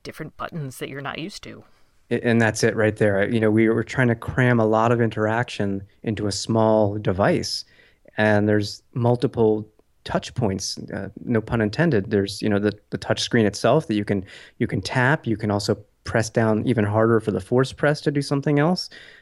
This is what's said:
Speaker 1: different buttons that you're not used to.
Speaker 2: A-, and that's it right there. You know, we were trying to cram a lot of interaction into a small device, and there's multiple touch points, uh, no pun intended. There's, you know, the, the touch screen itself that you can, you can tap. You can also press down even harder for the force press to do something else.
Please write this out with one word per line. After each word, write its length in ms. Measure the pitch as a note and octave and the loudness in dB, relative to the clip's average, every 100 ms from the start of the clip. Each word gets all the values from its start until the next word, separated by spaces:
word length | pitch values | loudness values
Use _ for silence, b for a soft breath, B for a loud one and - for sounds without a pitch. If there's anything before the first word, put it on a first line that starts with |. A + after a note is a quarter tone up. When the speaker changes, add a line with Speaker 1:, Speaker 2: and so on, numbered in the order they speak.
Speaker 1:
different 340 | C3 - D#3 - | -16 -14 -14 -12
buttons 400 | - E3 C3+ - | -10 -8 -10 -10
that 120 | C#3+ | -12
you're 120 | C3+ | -10
not 160 | C#3 - | -10 -10
used 240 | E3 - | -12 -14
to. 200 | A#2 G#2+ - _ _ _ _ | -18 -20 -20 _ _ _ _
Speaker 2:
A-, 120 | A#2+ B2 | -2 2
and 140 | A2+ | 4
that's 240 | A2 G#2+ | 2 2
it 120 | A#2 A2 | 0 2
right 200 | G#2+ G#2 | 0 2
there. 320 | G#2+ G2 G2+ | 2 2 0
You 120 | A#2 | 2
know, 100 | G#2+ | 2
we 180 | A2 A2 | 4 4
were 160 | A#2 | 2
trying 260 | - - B2 | -2 0 2
to 60 | A2+ | 0
cram 440 | - - B2 A#2+ | -2 0 2 4
a 60 | A2 | 4
lot 240 | A2 A#2 | 4 4
of 100 | A#2+ | 2
interaction 800 | A2+ G#2+ G#2+ A2+ B2 - G2+ G2 G2 b | 0 0 0 0 -4 -4 -4 -4 -8 b
into 240 | A#2 G2+ G#2 | -6 -4 -4
a 40 | |
small 680 | - - A2+ A2 A2 G2+ G#2+ | -4 -2 2 4 4 2 0
device, 640 | G#2+ F#2 C3+ D#3+ - - - b b b _ - | -2 2 2 2 -4 -8 -10 b b b _ 0
and 320 | G#2+ G#2 G#2 | 4 4 4
there's 360 | G#2+ G#2 - _ | 2 0 -10 _
multiple 720 | B2+ A#2+ A#2+ A#2 A#2+ A2 A2 G#2+ _ _ _ | -2 0 2 0 2 2 2 -4 _ _ _
touch 300 | - F#3 - - | -6 -6 -4 -4
points, 420 | G#2+ G2 - - - | -2 -2 -6 -10 -10
uh, 160 | G2 G2 - - | -10 -10 -12 -4
no 160 | A2+ | -2
pun 180 | A2 A#2 | 0 -2
intended. 500 | G#2 A2 E3+ A2 G2+ | 0 0 0 0 0
There's, 300 | G#2 G2 - | 0 0 -4
you 60 | G#2+ | -2
know, 120 | G2+ | 0
the, 120 | G#2 - _ | 0 -4 _
the 60 | - | -8
touch 220 | - - | -4 -4
screen 260 | - A#2+ G#2 | 0 2 2
itself 420 | - A#2 D3+ D3+ | 2 2 2 0
that 80 | G#2 | -4
you 100 | G2+ | -2
can, 180 | G2+ F#2+ B B - | -4 -4 B B -6
you 80 | A#2 | -4
can 160 | G2 | -4
tap. 460 | - C3 B2 D#3+ - | -2 2 2 2 -2
You 80 | - | -4
can 160 | G#2+ | -2
also 260 | G2+ - G2+ - _ - | -2 -2 -4 -6 _ -2
press 240 | A#2 A2 | -2 0
down 360 | A#2+ A2+ G#2+ B2 | 0 2 2 0
even 200 | A2+ G2+ | 0 2
harder 340 | A2 A2+ A2+ | 2 4 2
for 120 | G#2+ | 0
the 100 | G2 | -4
force 320 | - B2 C3 | 0 0 0
press 260 | - D3 D3+ | 0 0 0
to 100 | D3+ | -2
do 100 | C#3+ | -4
something 360 | C#3 C#3 D3+ C#3+ | -2 -2 0 2
else. 320 | D#3 F3+ - B B B | 2 0 -6 B B B